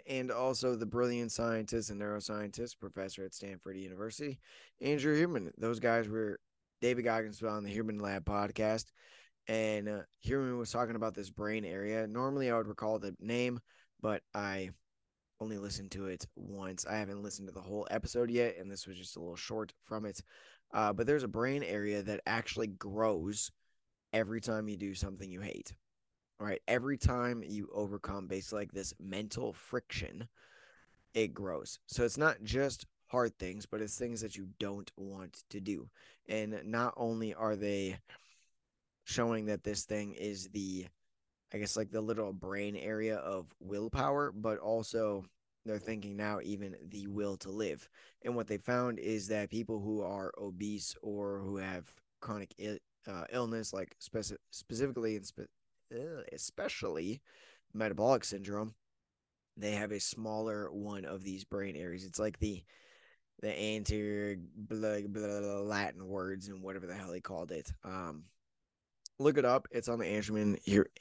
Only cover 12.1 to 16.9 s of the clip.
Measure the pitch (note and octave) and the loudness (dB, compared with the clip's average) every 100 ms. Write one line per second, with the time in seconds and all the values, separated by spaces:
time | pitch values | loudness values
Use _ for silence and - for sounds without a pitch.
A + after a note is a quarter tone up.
12.1 | A#2 C3 C#3 B2+ A#2 G#2+ G2+ G#2+ G#2+ G2+ | 0 0 2 4 4 2 -2 0 0 -2
13.1 | - G#2 A#2+ B2 A#2+ - - _ _ A2 | -6 0 2 2 0 -8 -20 _ _ 0
14.1 | G2 - G2+ G2+ G2 F#2 - _ _ _ | 0 -2 -4 -2 -2 -4 -8 _ _ _
15.1 | _ _ - A2 G#2 G2+ G2 G2 G2 F#2+ | _ _ -8 -4 -4 -4 -6 -6 -6 -4
16.1 | F2+ - F#2+ F#2+ G2 F#2+ F#2 - | -4 -8 -12 -10 -6 -4 -4 -2